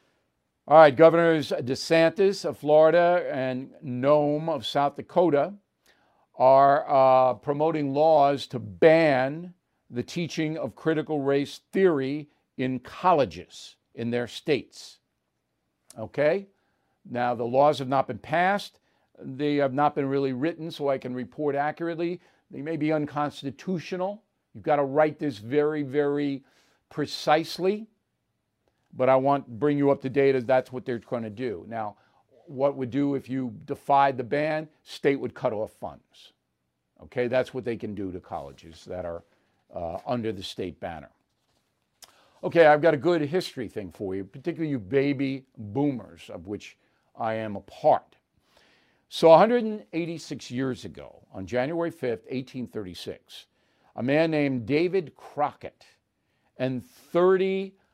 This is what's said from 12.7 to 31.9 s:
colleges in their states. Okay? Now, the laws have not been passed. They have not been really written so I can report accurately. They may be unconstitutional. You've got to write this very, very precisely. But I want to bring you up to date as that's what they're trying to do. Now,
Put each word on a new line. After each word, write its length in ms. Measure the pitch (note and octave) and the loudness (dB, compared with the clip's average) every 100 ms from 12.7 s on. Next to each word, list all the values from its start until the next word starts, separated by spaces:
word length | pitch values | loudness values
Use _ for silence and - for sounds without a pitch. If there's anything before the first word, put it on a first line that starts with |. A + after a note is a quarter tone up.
| B2+ | -4
colleges 960 | - - F3+ E3 A2 F2 - - - _ _ C3 | -8 -2 2 4 2 -4 -18 -20 -20 _ _ -8
in 140 | A#2 | -4
their 160 | A#2+ A#2+ | -4 -6
states. 720 | - - C3 - - - - _ _ _ _ _ _ _ _ _ - | -8 -2 -2 -2 -20 -20 -20 _ _ _ _ _ _ _ _ _ -14
Okay? 480 | A2 - D3 G3 G3 _ _ _ _ _ - | -10 0 0 0 -6 _ _ _ _ _ -10
Now, 240 | A#2+ B2 A#2+ | -4 -2 -2
the 80 | |
laws 340 | A#2+ B2+ D3 C#3 | 0 4 4 2
have 100 | C3 | -2
not 180 | C3+ - | -2 -2
been 100 | G#2 | -6
passed. 640 | - D#3+ F3+ G3+ - _ _ _ _ - | -4 0 0 0 -6 _ _ _ _ -20
They 380 | C#3 C3 D3 C#3+ | -14 -4 -2 2
have 160 | C#3 | 0
not 220 | C3 D3 D3 | 2 0 0
been 120 | C#3 | -2
really 240 | C#3 C#3 | -2 -2
written 400 | B2+ D#3 E3+ D#3+ | -2 -4 -6 -12
so 160 | D#3+ C#3+ | -6 -4
I 100 | C3+ | -4
can 160 | C3+ | -6
report 420 | B2 B2 - D3 C#3 | -10 -10 -6 -4 -2
accurately. 680 | D3 D3 E3+ E3+ E3+ F3+ _ _ _ | -4 -4 -8 -4 -6 -6 _ _ _
They 120 | D3+ | -14
may 160 | D3 D#3+ | -8 -4
be 160 | D3+ | 0
unconstitutional. 1300 | D#3 C#3+ C#3+ D3 - C#3 - - F3+ - F#3 F#3 G#3 _ _ _ | 0 -2 -4 -6 -6 -12 -10 -8 -6 -6 -8 -8 -10 _ _ _
You've 100 | A#2 | -10
got 140 | B2 D3 | -2 0
to 60 | |
write 360 | C#3 D3 D#3 C#3+ | 0 2 0 0
this 200 | D3 G#2 | -6 -6
very, 440 | A2 D3 D3 D#3 | -2 0 0 -2
very 580 | C#3 C#3+ C#3+ C#3+ C#3+ C3+ _ _ _ _ _ | -4 -2 0 -2 -4 -6 _ _ _ _ _
precisely. 960 | - C3+ - - D#3 D#3+ - F#3 G#3+ A3 _ _ _ _ _ _ _ _ _ _ - | -8 -8 -4 0 0 0 -4 -2 -2 -8 _ _ _ _ _ _ _ _ _ _ -2
But 140 | B2+ | 2
I 60 | C3 | 4
want 300 | C3+ C#3 - | 2 0 -4
to 60 | |
bring 280 | A2 D3 C#3+ | -4 -2 2
you 100 | C#3 | 2
up 140 | C#3 | 0
to 60 | C3 | -2
date 260 | C#3 C#3 C3+ | 2 2 2
as 100 | A#2 | 2
that's 260 | C3 B2+ | 0 0
what 140 | B2+ C3 | -12 -8
they're 140 | A#2 | -10
trying 240 | - B2 | -8 -8
to 80 | A2 | -8
do. 340 | G#2 B2+ F2 F#2+ | -8 -10 -10 -10
Now, 280 | A2+ G#2+ | -10 -10